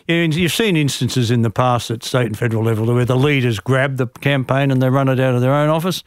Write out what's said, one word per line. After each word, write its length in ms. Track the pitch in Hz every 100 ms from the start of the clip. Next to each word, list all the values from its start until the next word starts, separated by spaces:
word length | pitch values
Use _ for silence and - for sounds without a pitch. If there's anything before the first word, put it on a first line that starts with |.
| -
you, 80 | 170
you've 360 | 170 151 170
seen 240 | - 226 160
instances 540 | 139 - 123 131 113
in 120 | 120
the 80 | 113
past 380 | - 127 120 -
at 140 | 113
state 240 | - 131 120
and 100 | 107
federal 280 | 120 110
level 280 | 113 110 113
where 120 | 123
the 100 | 120 127
leaders 440 | 147 139 123 104
grab 360 | - 131 139 131
the 120 | 123
campaign 640 | - 139 139 123 131 139
and 100 | 131
they 80 | 131
run 180 | 135 131
it 120 | 127
out 160 | 131 123
of 40 |
their 140 | 127
own 140 | 143 151
office. 340 | 160 185 -